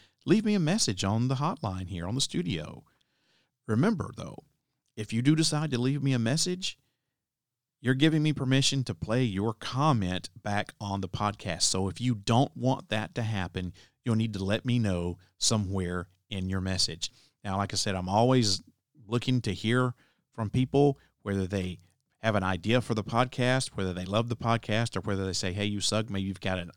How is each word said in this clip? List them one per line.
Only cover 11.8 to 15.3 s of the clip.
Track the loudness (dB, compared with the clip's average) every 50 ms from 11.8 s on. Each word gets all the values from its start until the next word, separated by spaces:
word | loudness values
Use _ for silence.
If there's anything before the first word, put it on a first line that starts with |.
| 0
if | -2 -2 -2
you | -2 -2 -2
don't | -2 0 2 4 4 4 2 -2
want | -2 -2 0 0 -2 -4 -4
that | -4 -4 -4 -4 -6
to | -4 -4
happen, | -2 -2 -2 -4 -4 -6 -6 -6 -8 -8 -12 -20 _ _ _ -2
you'll | 0 0
need | 2 0 0 -2
to | -2 -2
let | -2 -2 0 0
me | 0 0
know | 2 2 2 0 0 -2 -4 -6 -8 -12 _